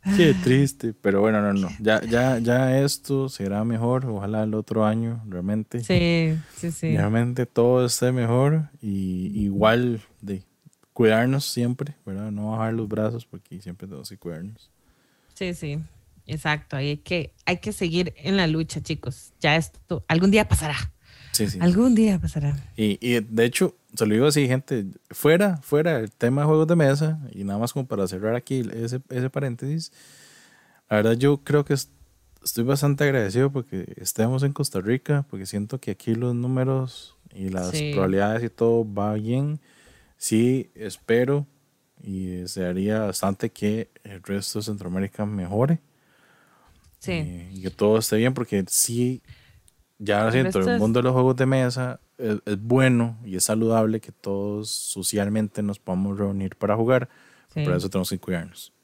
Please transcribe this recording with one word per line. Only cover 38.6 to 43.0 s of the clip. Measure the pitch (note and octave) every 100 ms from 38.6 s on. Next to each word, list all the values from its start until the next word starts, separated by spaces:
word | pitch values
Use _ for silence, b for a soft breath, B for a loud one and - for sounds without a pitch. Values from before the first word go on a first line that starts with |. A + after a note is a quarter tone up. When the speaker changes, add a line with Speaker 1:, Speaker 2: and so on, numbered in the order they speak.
| A#2 A#2 G#2+
Speaker 1:
va | G2+ G#2 G#2+
bien. | G#2+ B2+ C#3+ D3+ b b b b b b
Sí, | - A2+ A#2+ C3 - -
espero | G#2 - - A2+ B2 C#3+ C#3+ _ _ _ _ _
y | - F#2+ F#2
desearía | F2+ F2+ - F2+ F2+ G2
bastante | A2